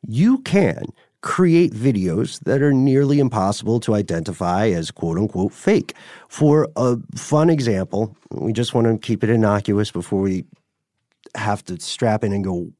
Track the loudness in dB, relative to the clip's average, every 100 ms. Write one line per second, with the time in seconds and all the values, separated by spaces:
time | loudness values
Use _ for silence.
0 | -4 2 2 2 2 2 2 -2 -10 -14
1 | _ _ -6 0 4 4 2 2 0 0
2 | 0 -2 -4 -6 -2 0 2 4 4 2
3 | 2 2 2 0 -2 -2 -2 -2 0 -2
4 | 0 -4 -6 -4 -2 0 0 0 -6 -6
5 | -4 -2 -2 -2 -4 -2 0 0 -2 -16
6 | -20 -20 -20 0 4 4 2 0 0 0
7 | -6 -16 0 2 4 2 0 0 -2 -4
8 | -4 -8 _ -8 -4 -2 -2 2 2 0
9 | -2 -2 0 2 2 2 0 -2 -2 -6
10 | -4 -2 0 -2 -6 _ _ _ _ _
11 | _ _ -18 -8 -4 -4 -6 -12 -10 -2
12 | 0 0 0 -2 -2 -4 -8